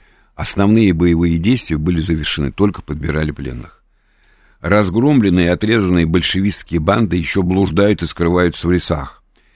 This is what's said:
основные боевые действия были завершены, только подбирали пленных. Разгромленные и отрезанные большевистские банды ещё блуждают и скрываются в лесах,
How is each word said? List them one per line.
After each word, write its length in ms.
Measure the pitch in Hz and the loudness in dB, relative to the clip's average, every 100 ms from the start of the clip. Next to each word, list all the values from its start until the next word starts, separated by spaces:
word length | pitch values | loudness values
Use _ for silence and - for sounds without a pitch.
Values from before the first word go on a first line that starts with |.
| _ _ _ | _ _ _
основные 580 | - - 101 101 110 104 | -10 -6 0 2 4 4
боевые 460 | 82 87 82 87 82 | 4 2 2 2 0
действия 400 | 95 127 - 78 | 0 0 -2 -2
были 200 | 78 85 | 0 -2
завершены, 540 | 80 80 73 78 69 | -2 -2 -4 -4 -4
только 300 | - 104 - | 0 0 -2
подбирали 480 | - 76 78 76 78 | -10 -8 -4 -4 -4
пленных. 520 | 71 65 60 52 _ _ _ _ _ _ _ _ _ | -6 -10 -10 -14 _ _ _ _ _ _ _ _ _
Разгромленные 840 | 85 104 95 104 139 143 101 90 87 | 0 2 2 2 2 4 4 2 2
и 40 | |
отрезанные 540 | 90 107 113 95 87 82 | 0 0 0 2 2 2
большевистские 760 | 87 - 95 98 - - 82 | 0 0 -2 -2 -4 -6 -2
банды 360 | 78 110 101 87 | 0 0 0 -2
ещё 260 | 76 101 | -2 -2
блуждают 600 | 90 92 90 82 104 101 | 0 0 0 2 2 0
и 40 | 82 | -4
скрываются 640 | - 85 90 90 - 85 | -2 0 2 0 0 -2
в 40 | |
лесах, 500 | 90 - 78 67 - _ _ _ | 0 0 -4 -6 -16 _ _ _